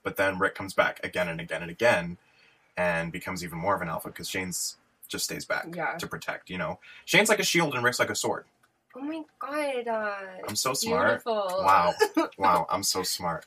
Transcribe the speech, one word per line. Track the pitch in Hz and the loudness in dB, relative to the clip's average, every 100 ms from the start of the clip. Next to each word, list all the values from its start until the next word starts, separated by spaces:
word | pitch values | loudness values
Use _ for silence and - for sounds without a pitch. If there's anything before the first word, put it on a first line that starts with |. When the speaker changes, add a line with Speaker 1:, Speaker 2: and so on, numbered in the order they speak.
Speaker 1:
But | 98 - | -6 0
then | 98 92 | 0 2
Rick | 95 | 0
comes | - 98 | -2 -2
back | - 90 - | 2 2 0
again | - - 87 | -4 -2 -2
and | 82 | -4
again | 82 80 | -6 -6
and | 85 | -8
again | 85 117 95 87 90 _ _ _ _ _ | 2 4 4 0 -8 _ _ _ _ _
and | - 90 82 85 | -2 0 0 -2
becomes | 82 - 90 | -6 -6 -6
even | 87 82 | -6 -2
more | 90 | 0
of | 95 | 0
an | 87 | -2
alpha | 78 - | -6 -8
'cause | - 85 | -10 -6
Shane's | 98 92 87 - - _ _ - | -6 -4 -4 -6 -8 _ _ -10
just | - - | -6 -4
stays | 156 | -6
back | - - 170 | -4 -4 -4
Speaker 2:
Yeah. | 170 156 170 | -6 -6 -6
Speaker 1:
to | - | -8
protect, | 170 - - - | -8 -8 -10 -8
you | 180 | -6
know? | 87 - - - | -6 -8 -14 -16
Shane's | - 175 220 | 2 4 6
like | 202 | 4
a | |
shield | 180 170 160 | 4 4 2
and | 127 | 2
Rick's | 123 120 | 2 2
like | 120 | 0
a | 110 | 0
sword. | 117 101 - _ _ _ _ 254 | -2 -2 -8 _ _ _ _ -10
Speaker 2:
Oh | |
my | 285 320 311 - | -8 -8 -10 -12
God, | - 294 285 254 233 | -6 -4 -2 -2 -2
uh, | 220 214 202 190 185 - | -2 -2 -6 -10 -12 -6
Speaker 1:
I'm | 214 | -2
so | - | -2
smart. | - 226 226 196 - | 0 2 4 4 2
Speaker 2:
beautiful. | 240 220 196 185 | 0 0 0 2
Speaker 1:
Wow. | 190 190 - - 415 - | 6 6 6 4 2 2
Speaker 2:
<laughs> | 330 - | 0 2
Speaker 1:
Wow, | - - - | 4 4 2
I'm | - | -2
so | 98 95 | 0 0
smart. | 92 - 87 85 | 0 -2 -2 -4